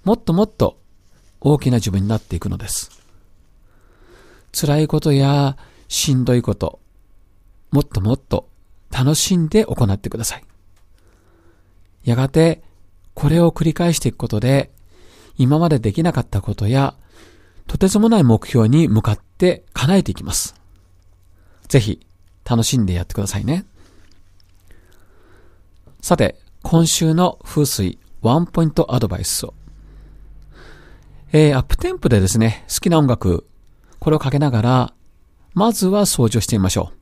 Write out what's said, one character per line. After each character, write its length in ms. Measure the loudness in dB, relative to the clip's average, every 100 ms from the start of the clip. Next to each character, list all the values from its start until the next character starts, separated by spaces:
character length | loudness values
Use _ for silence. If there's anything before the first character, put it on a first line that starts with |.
も 80 | 0
っ 60 | 0
と 140 | 0
も 120 | 0
っ 20 | 0
と 300 | 0 -4 -4 _ _ _ _ _ _
大 180 | 0 2
き 120 | 2
な 60 | 0
自 120 | -2
分 120 | -2
に 60 | -2
な 100 | -4
っ 20 |
て 160 | -6 -8
い 40 |
く 80 | -6
の 80 | -8
で 120 | -8
す。 220 | -10 -12 _ _ -20 _ -20 _ _ _ _ _ _ -20 -20 -20 -20 _
辛 260 | -4 0 0
い 100 | 0
こ 120 | 0
と 120 | 2
や 440 | 2 2 2 0 -4 -18 _ -10
し 260 | -4 0
ん 100 | 0
ど 120 | 2 0
い 60 |
こ 120 | 0
と、 240 | -4 -6 -8 _ _ _ -20 _ _ _ -20 -2
も 80 | -2
っ 40 |
と 160 | 0 -2
も 120 | -2
っ 60 | -2
と 300 | _ -6 -6 _ _ -20 -10
楽 260 | -2 0 0
し 200 | 0 0
ん 120 | 2
で 160 | 0
行 280 | 0 0 0
っ 60 | 0
て 100 | -6
く 100 | -8
だ 60 |
さ 140 | -8 -10
い。 60 | -18 _ _ _ _ _ _ _ _ _ _ _ _ _ -20 _
や 100 | -2
が 140 | 0 0
て 340 | 2 2 0 -12 _ -20 _ -20
こ 140 | -4 0
れ 120 | 2
を 100 | 2
繰 140 | 2
り 100 | -2
返 180 | 0 -2
し 60 | 0
て 100 | -4
い 40 |
く 60 | -6
こ 100 | -6
と 100 | -2
で、 320 | 0 0 -2 -14 -20 -20 -20 -20 -18 -2
今 220 | 2 2
ま 100 | 2
で 120 | 0
で 120 | 0
き 120 | 0
な 80 | -2
か 80 | -2
っ 40 |
た 180 | -4 -4
こ 120 | -4
と 140 | -4 0
や、 260 | 0 -2 -6 -20 -20 -20 -20 _ -20 -8
と 100 | 0
て 140 | 2
つ 80 | 2
も 100 | 4
な 120 | 4
い 20 |
目 220 | 4 4
標 240 | 2 0 4
に 180 | 4 2
向 160 | 2
か 100 | 0
っ 60 | -4
て 460 | _ -2 0 0 -10
叶 240 | -4 0 2
え 60 |
て 80 | 0
い 20 |
き 80 | -8
ま 100 | -8
す。 220 | -8 -8 -14 -20 -20 _ _ _ _ _ -20 -20 -20 0
ぜ 80 | 2
ひ 260 | 2 -6 _ _ _ _
楽 200 | -2 -2
し 120 | 0 0
ん 80 |
で 100 | 0
や 100 | -2
っ 20 | -6
て 80 |
く 60 | -6
だ 80 | -6
さ 100 | -4
い 60 |
ね。 200 | -4 -4 -6 -20 -20 -20 -20 -20 -20 -20 _ _ -20 -20 _ -20 -20 -20 -20 -20 -20 _ _ _ -20 -16
さ 140 | -2 0
て、 200 | 0 -2 -20 -14
今 240 | 0 2 2
週 280 | 0 0
の 240 | 2 0 -2
風 200 | -6 -2
水 340 | -2 -2 -4 -6 _ -4
ワ 180 | 0 2
ン 60 | 0
ポ 180 | 0
イ 20 | 0
ン 40 |
ト 200 | 0 -2
ア 60 | -2
ド 80 | -2
バ 140 | -4
イ 40 |
ス 220 | -6 -8 -10
を。 80 | -16 -20 -20 -20 -20 -20 -20 -20 -20 -20 -20 -20 -20 -20 -20 -20 -20 0
え 220 | 4 4
ー、 20 | 2
ア 40 |
ッ 20 |
プ 160 | 0 -2
テ 140 | -2
ン 80 | -2
ポ 80 | 0
で 100 | 2
で 80 | 2
す 140 | 2
ね、 240 | 0 -2 -8
好 120 | -4
き 100 | 0
な 80 | 2
音 80 | 2
楽、 400 | 0 -2 -2 _ _ _ _ _ -6
こ 100 | -2
れ 60 | 0
を 20 |
か 140 | 0
け 80 | -2
な 100 | 0
が 120 | 0
ら、 320 | 2 0 -2 _ -20 _ _ _ _
ま 160 | -2 0
ず 160 | 0 0
は 200 | 0 0
掃 220 | 0 0
除 100 | 0
を 20 |
し 80 | -2
て 100 | 0
み 60 |
ま 60 | 0
し 80 | -2
ょ 120 | -6
う。 60 | -12